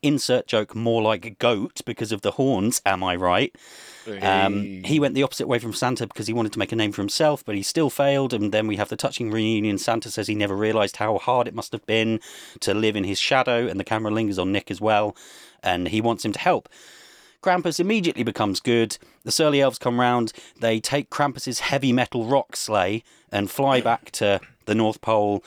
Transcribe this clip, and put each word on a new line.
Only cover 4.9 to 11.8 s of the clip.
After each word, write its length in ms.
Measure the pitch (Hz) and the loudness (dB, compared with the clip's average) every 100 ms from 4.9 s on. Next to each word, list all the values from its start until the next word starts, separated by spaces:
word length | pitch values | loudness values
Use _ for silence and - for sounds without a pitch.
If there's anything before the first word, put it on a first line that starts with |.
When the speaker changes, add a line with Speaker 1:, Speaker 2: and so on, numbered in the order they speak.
| 151 | 2
Speaker 1:
went 160 | 143 131 | 2 2
the 80 | |
opposite 240 | 135 - - | 0 -2 -2
way 100 | 120 | -2
from 160 | 117 | -2
Santa 320 | 101 127 127 113 | -4 -2 -2 -6
because 220 | - 107 | -8 -4
he 60 | |
wanted 200 | 113 110 | -2 -2
to 60 | 135 | -2
make 120 | 95 | -2
a 40 | 113 | 0
name 160 | 104 | -2
for 100 | 104 | -2
himself, 420 | 101 - 151 147 | -4 2 2 2
but 120 | - 104 | -4 -6
he 80 | |
still 260 | 98 - 147 | -2 0 0
failed. 460 | - 139 139 135 117 | 2 2 2 0 0
And 160 | 104 | 0
then 160 | 107 110 | 0 0
we 80 | 101 | -2
have 140 | 104 | -4
the 60 | 107 | -4
touching 360 | 135 - 117 | -6 -4 -4
reunion. 480 | 110 110 110 107 98 | 0 0 0 0 -2
Santa 320 | - 113 107 | 0 -2 -4
says 160 | - 104 | -6 -4
he 80 | 107 | -2
never 200 | 101 98 | 0 0
realised 420 | 107 110 101 - | 2 2 0 0
how 200 | 107 101 | -2 0
hard 300 | - 127 117 | 2 0 0
it 80 | 110 | -4
must 160 | - | -8
have 120 | 113 | -10